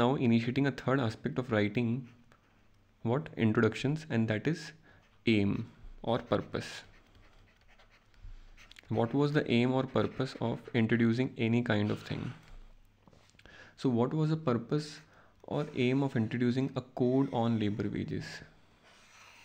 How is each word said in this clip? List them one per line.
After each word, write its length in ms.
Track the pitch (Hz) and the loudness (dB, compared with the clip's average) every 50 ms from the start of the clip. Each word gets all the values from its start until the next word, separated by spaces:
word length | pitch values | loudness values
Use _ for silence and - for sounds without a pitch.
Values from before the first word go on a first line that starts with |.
| 120 | 4
now 120 | 123 139 151 135 117 | 4 4 4 4 4
initiating 380 | 117 117 117 127 120 135 139 | 4 4 4 2 0 0 0
a 60 | 139 123 - - | 0 -2 -2 -2
third 180 | 123 127 139 123 110 | 0 0 2 0 -2
aspect 300 | - - - 131 - 127 123 | -4 -6 -8 -6 -4 -4 -2
of 100 | - 117 | 0 2
writing 400 | 107 104 101 101 123 120 113 117 135 131 - - - - - - _ _ _ _ _ _ _ _ _ _ _ _ _ - | 2 2 2 0 0 0 0 -2 -4 -6 -10 -16 -20 -20 -20 -20 _ _ _ _ _ _ _ _ _ _ _ _ _ -2
what? 260 | 113 120 147 156 - - - 113 | -2 -2 -2 -2 -6 -2 2 2
Introductions, 640 | 110 107 120 113 107 110 - - 135 147 156 - - | 4 6 6 4 4 2 0 -2 -2 -2 -2 -4 -2
and 180 | 123 113 113 113 | 0 0 0 0
that 180 | 110 107 - | 0 0 0
is 160 | 143 165 - - - - - - - - - _ _ _ _ _ | -2 -4 -4 -6 -12 -18 -20 -20 -20 -20 -20 _ _ _ _ _
aim 400 | 120 113 104 101 101 101 - 113 - - - - - - - - | 2 4 4 4 2 0 -2 -4 -8 -14 -16 -18 -18 -16 -8 -4
or 160 | 113 117 127 | -2 -2 -2
purpose। 520 | - - 107 104 - - - 104 - - - - - - - - - _ _ - - - - - - _ _ _ _ - - - - _ - _ _ _ - - - - - - - - - - - - - - - - 110 110 | 0 0 -2 -2 -2 -4 -6 -8 -8 -8 -12 -14 -16 -20 -20 -20 -20 _ _ -20 -20 -20 -20 -20 -20 _ _ _ _ -20 -20 -20 -20 _ -20 _ _ _ -20 -18 -16 -16 -16 -16 -18 -20 -20 -20 -20 -20 -20 -20 -8 -2 0 0
What 160 | 117 117 - | 0 2 2
was 180 | 139 143 143 147 | 2 2 2 2
the 100 | 147 - - 117 | 2 2 4 4
aim 160 | 117 120 127 131 | 4 4 4 2
or 100 | 131 127 | 0 -2
purpose 500 | 127 - 110 107 - - - 131 131 - - | 0 0 0 0 0 -2 -4 -6 -6 -4 -4
of 300 | 120 117 123 120 - - - | -4 -4 -4 -6 -8 -4 0
introducing 580 | 120 110 113 120 113 117 117 113 120 131 131 - - | 0 2 2 4 4 4 2 2 2 0 -2 -2 -2
any 240 | 117 110 117 120 120 | 0 2 2 2 2
kind 280 | 120 107 104 104 104 | 2 0 0 0 0
of 120 | 107 - - - | -2 -4 -6 -8
thing? 200 | - - - 123 - - - - - - - - - - - _ _ _ _ - - - - _ _ - - - - - - - - | -8 -8 -8 -10 -12 -14 -18 -20 -20 -20 -20 -20 -20 -20 -20 _ _ _ _ -20 -20 -20 -20 _ _ -20 -20 -20 -20 -20 -20 -20 -10
So 120 | - - 139 123 113 | -4 -2 0 2 2
what 160 | 117 131 151 156 | 2 0 0 0
was 100 | 156 151 | 0 0
the 60 | 160 | 0
purpose 520 | 160 156 131 120 117 - - 147 147 147 - - - - - - - - - _ _ - | 0 0 0 0 0 0 -2 -2 -2 -2 -6 -12 -18 -20 -20 -20 -20 -20 -20 _ _ -10
or 220 | - - 143 147 151 - | -6 -4 -4 -4 -4 -2
aim 280 | - 123 123 131 139 139 | 0 2 2 2 2 0
of 140 | 135 - | 0 0
introducing 540 | 123 113 110 - 120 123 123 120 131 135 139 - | 0 -2 0 0 0 0 2 2 2 0 -2 -4
a 60 | 131 127 - - - 127 | -6 -10 -8 -4 0 0
code 260 | 123 123 135 139 135 - | 2 4 2 2 2 0
on 260 | 123 117 117 117 107 | 0 0 2 2 2
labor 300 | 107 104 101 107 107 104 - | 0 0 0 -2 -4 -4 -4
wages? 280 | 95 95 - - 104 - - - - - - - - - _ _ _ _ - - - - - - - - - - - - | -4 -4 -4 -6 -8 -8 -10 -12 -16 -18 -20 -20 -20 -20 _ _ _ _ -20 -20 -20 -20 -20 -20 -20 -20 -20 -20 -20 -20